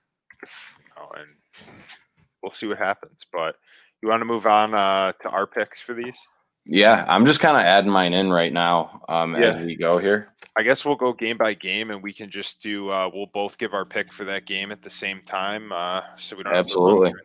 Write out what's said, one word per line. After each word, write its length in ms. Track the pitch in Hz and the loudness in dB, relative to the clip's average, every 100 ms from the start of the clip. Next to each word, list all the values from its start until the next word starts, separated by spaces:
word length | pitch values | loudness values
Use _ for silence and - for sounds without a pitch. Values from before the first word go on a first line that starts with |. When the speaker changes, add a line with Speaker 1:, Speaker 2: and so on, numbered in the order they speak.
| _ _ _ _ | _ _ _ _
Speaker 1:
you 40 | - - - - _ - | -20 -20 -20 -20 _ -20
know, 140 | 73 76 | -20 -18
and 120 | 76 76 _ - - - - - - _ _ _ | -20 _ _ -20 -20 -20 -18 -18 -18 _ _ _
we'll 80 | 95 | -14
see 160 | - 110 | -10 -8
what 100 | 101 | -4
happens, 480 | 98 101 - - - | -2 -4 -10 -20 -10
but 220 | 90 80 - _ - _ _ | -6 -6 -6 _ -20 _ _
you 60 | 110 | -2
wanna 160 | 113 | 0
move 240 | 113 117 110 | 0 0 4
on, 260 | 107 107 | 4 4
uh, 380 | 107 98 95 95 - | 2 2 2 0 -4
to 100 | - | -6
our 160 | 98 98 | -4 -4
picks 360 | - 107 - | -4 -6 -8
for 120 | - | -12
these? 240 | 117 120 - - _ _ _ | -10 -10 -14 -20 _ _ _
Speaker 2:
Yeah, 400 | - 87 107 107 - | -2 4 6 6 4
I'm 160 | 92 127 | 4 6
just 160 | 151 | 6
kinda 180 | 165 139 | 6 4
adding 320 | 87 98 98 | 6 4 4
mine 220 | 95 90 | 2 2
in 180 | 90 95 | 2 2
right 220 | 87 85 | 2 2
now, 480 | 80 85 85 80 - - | 0 0 0 -2 -10 -6
um, 260 | 82 82 82 | -2 -2 0
as 220 | 113 95 | 0 0
Speaker 1:
Yeah. 80 | 85 | -6
Speaker 2:
we 100 | 80 | -4
go 220 | 85 87 | 0 2
here. 320 | 98 104 104 _ - - | 2 0 -2 _ -8 -2
Speaker 1:
I 80 | |
guess 220 | 110 135 147 | 0 0 0
we'll 100 | 143 | -2
go 160 | 127 | -2
game 240 | 113 113 117 | -4 -6 -2
by 180 | 110 | -2
game, 380 | 101 95 101 110 | -2 -6 -6 -6
and 100 | 101 | -10
we 120 | 98 | -12
can 160 | 98 104 | -14 -14
just 320 | 98 98 - | -12 -12 -10
do, 280 | 107 101 98 | -10 -8 -6
uh, 220 | 95 92 | -4 -4
we'll 120 | 90 101 | -6 -8
both 320 | 101 101 - | -6 -8 -6
give 160 | 110 | -6
our 100 | 98 | -6
pick 300 | 92 107 98 | -6 -6 -8
for 100 | - | -10
that 220 | 98 98 92 | -10 -10 -8
game 260 | 95 98 | -8 -8
at 100 | 104 | -12
the 80 | 101 | -10
same 320 | - 101 95 | -8 -8 -10
time, 500 | 90 98 98 107 107 | -10 -8 -6 -8 -8
uh, 280 | 90 87 92 - - | -8 -6 -6 -8 -14
so 220 | - 95 | -16 -12
we 60 | |
don't 120 | 92 90 | -2 -2
have 100 | 90 | 0
to 80 | 90 | 2
run 100 | 90 | 4
Speaker 2:
Absolutely. 240 | 101 90 | 6 4
Speaker 1:
through 80 | 90 | 0